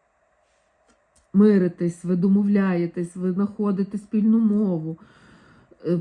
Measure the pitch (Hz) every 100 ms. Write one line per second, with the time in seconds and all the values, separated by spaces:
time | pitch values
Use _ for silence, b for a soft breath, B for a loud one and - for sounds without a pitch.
0 | _ _ _ _ _ _ _ _ _ _
1 | _ _ _ 196 214 196 180 - 175 170
2 | 175 180 190 196 202 202 190 175 170 180
3 | 170 185 180 180 202 202 208 190 196 202
4 | - 214 214 226 220 208 208 170 160 160
5 | b b b b b b b - 156 175